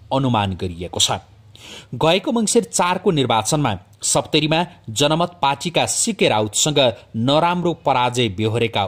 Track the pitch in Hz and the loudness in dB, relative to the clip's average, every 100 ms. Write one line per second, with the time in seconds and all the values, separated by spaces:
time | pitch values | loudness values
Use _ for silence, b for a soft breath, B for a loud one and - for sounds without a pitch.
0 | - 135 135 117 101 90 95 85 87 - | -4 -2 0 0 0 -2 -8 -8 -8 -4
1 | - 107 - - - B B B B 123 | -2 -2 -8 -20 -20 B B B B -2
2 | 156 185 311 240 214 240 - - 175 180 | 2 2 0 -2 2 0 0 -2 -2 0
3 | 220 160 123 113 107 156 139 98 - - | 0 2 2 2 0 0 0 -2 -8 -10
4 | - 151 - 156 151 156 175 B - 107 | -2 -2 0 0 2 0 -2 B -10 0
5 | 147 156 175 - 139 139 180 165 120 - | 0 2 -2 -2 -2 -2 -2 -2 0 -2
6 | - 202 175 110 107 - 160 147 127 - | -2 0 2 2 0 0 0 4 2 2
7 | B 113 120 147 170 175 175 160 - 127 | B -4 2 4 2 0 -2 -2 0 0
8 | 123 120 117 92 107 117 117 110 | 0 0 -2 0 -2 0 -2 -2